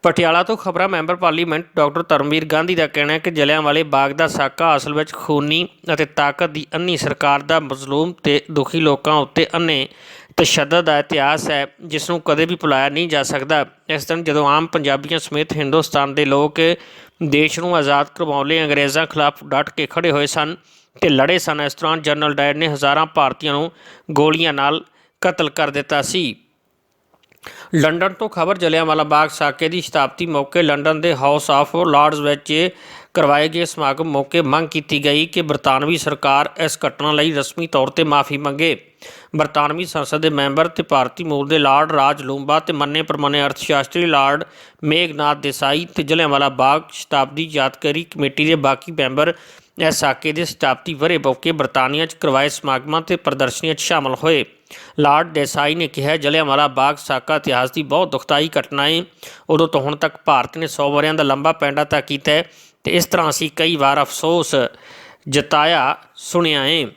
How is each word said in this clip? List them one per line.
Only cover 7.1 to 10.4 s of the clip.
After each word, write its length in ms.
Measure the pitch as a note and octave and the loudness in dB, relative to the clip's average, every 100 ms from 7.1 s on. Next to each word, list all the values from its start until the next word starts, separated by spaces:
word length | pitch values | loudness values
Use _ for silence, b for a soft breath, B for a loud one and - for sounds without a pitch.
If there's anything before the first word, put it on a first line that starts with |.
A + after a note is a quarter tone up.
| C#3+ D3 C#3+ | -2 0 0
ਦਾ 180 | D3 D#3+ | 2 0
ਮਜ਼ਲੂਮ 520 | D3 C3+ C3+ C#3+ E3 F3 | 0 -10 -4 -2 -2 -4
ਤੇ 200 | D3 D3 - | 0 0 0
ਦੁਖੀ 300 | D3+ C3+ E3 | -4 -2 0
ਲੋਕਾਂ 340 | D#3 C#3 - | 0 2 2
ਉੱਤੇ 320 | D3+ C3+ - E3 | 0 0 0 0
ਅੰਨੇ 340 | E3+ E3 C#3+ C3 B B B B | 0 -2 -2 -4 B B B B
ਤਸ਼ੱਦਦ 480 | - | -2